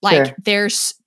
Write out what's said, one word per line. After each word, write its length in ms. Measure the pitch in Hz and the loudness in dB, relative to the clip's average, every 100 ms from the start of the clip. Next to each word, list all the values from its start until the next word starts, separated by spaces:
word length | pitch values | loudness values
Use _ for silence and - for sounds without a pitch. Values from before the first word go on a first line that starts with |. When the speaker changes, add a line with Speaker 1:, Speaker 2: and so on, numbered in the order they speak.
Speaker 1:
Like, 260 | 196 160 135 | 2 2 2
Speaker 2:
Sure. 80 | - | -2
Speaker 1:
there's, 520 | 208 202 208 - - - | -2 0 -2 -4 -6 -6